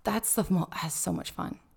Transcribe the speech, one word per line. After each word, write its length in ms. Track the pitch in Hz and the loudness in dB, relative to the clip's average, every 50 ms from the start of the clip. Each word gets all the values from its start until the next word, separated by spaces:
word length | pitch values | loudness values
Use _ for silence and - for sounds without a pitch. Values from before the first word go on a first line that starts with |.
| - | -2
that's 320 | - - 226 - - - | 0 0 0 0 2 2
the 100 | 226 196 - | 2 4 4
mo-, 200 | 190 175 - - - - | 4 2 2 0 -2 -4
that's 140 | 165 160 - | -4 -4 -2
so 160 | - - 180 | -2 0 0
much 200 | 170 - - - | 0 -2 -4 -6
fun. 280 | - - - - - - _ _ _ | -6 -6 -6 -6 -8 -10 _ _ _